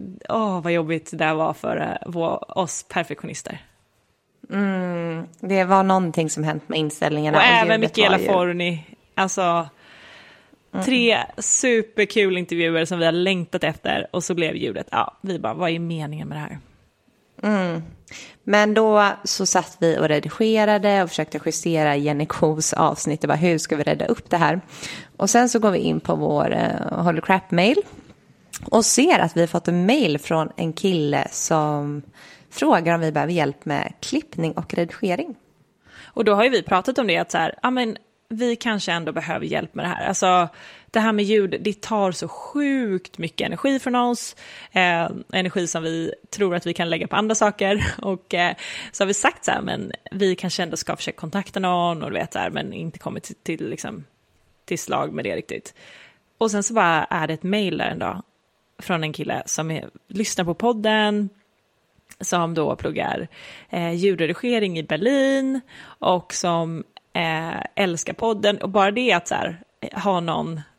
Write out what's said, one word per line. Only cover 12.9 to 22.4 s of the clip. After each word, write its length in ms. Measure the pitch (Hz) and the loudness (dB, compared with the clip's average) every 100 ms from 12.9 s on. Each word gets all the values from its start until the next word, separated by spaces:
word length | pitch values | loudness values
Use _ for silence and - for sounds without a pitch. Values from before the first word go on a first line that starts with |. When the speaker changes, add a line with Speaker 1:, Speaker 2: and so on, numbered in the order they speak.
| 175 | 2
Speaker 1:
vi 60 | |
har 80 | 165 | 2
längtat 520 | 170 185 185 170 175 | 2 2 0 -2 -2
efter 420 | 156 156 - - - | -2 -2 -2 -2 -2
och 140 | 180 | -4
så 100 | - | -4
blev 220 | 170 156 - | -2 -2 -2
ljudet, 300 | 123 98 - | -4 -4 -4
ja, 260 | - - - | -2 -2 -4
vi 180 | 190 170 | -8 -4
bara, 160 | 110 | -4
vad 160 | 139 175 | -2 -2
är 80 | 165 | -2
meningen 500 | 170 165 147 151 147 | -4 -6 -6 -8 -10
med 80 | 151 | -10
det 40 | |
här? 180 | 147 147 - _ _ _ _ _ _ - | -10 -12 -18 _ _ _ _ _ _ -4
Speaker 2:
Mm. 400 | 208 208 180 165 165 - - - - - | 0 2 0 -4 -8 -16 -20 -20 -20 -12
Men 300 | - 208 214 | 2 4 6
då 320 | 214 220 214 202 - | 4 6 6 4 2
så 220 | - - 190 | -4 -4 0
satt 300 | 185 - - | 0 0 0
vi 180 | 165 156 | 2 4
och 100 | 156 | 2
redigerade 960 | 147 156 - 220 220 214 208 202 196 | 2 0 0 2 4 4 4 4 4
och 60 | 170 | 2
försökte 320 | - 156 151 165 | -2 -4 -4 -4
justera 500 | - 170 160 151 143 | -2 0 2 2 2
Jenny 300 | 147 147 151 | 2 0 -2
Kos 460 | - | 2